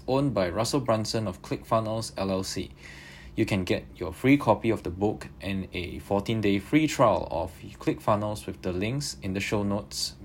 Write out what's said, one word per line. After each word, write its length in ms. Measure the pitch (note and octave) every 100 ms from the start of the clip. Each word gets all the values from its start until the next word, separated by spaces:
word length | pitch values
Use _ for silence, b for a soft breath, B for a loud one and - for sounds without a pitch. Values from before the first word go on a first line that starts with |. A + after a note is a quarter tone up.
| -
owned 260 | C3 C#3+
by 160 | G2+ F2+
Russell 300 | F2+ A#2+ D3
Brunson 480 | A#2+ A2+ G#2+ A2+ G#2+
of 160 | -
ClickFunnels 720 | - - - A2+ G#2+ A2+ A2 -
L 140 | G2
L 100 | F#2+
C. 300 | F#2+ G2 F2 B B B B B B -
You 120 | A2
can 160 | G2
get 220 | F2+ G#2 - -
your 180 | F2
free 240 | - C3 C#3+
copy 320 | B2 G#2+ A2+
of 140 | G#2
the 80 | F#2
book 360 | F2 G#2 - - -
and 260 | G2 G2 F2+
a 240 | F2+ F2 E2
fourteen-day 600 | - G2+ G2 A2+ G#2 G2+
free 260 | - D3+ D#3
trial 420 | - A#2+ E2+ -
of 200 | D2+ F2+ - - -
ClickFunnels 680 | - - - G#2 G#2+ G#2+ -
with 160 | -
the 100 | F#2+
links 460 | F2+ G#2+ C#3 C#3+ -
in 100 | G2
the 60 | F#2+
show 240 | - G#2+
notes 500 | G2+ G2+ G2+ - - -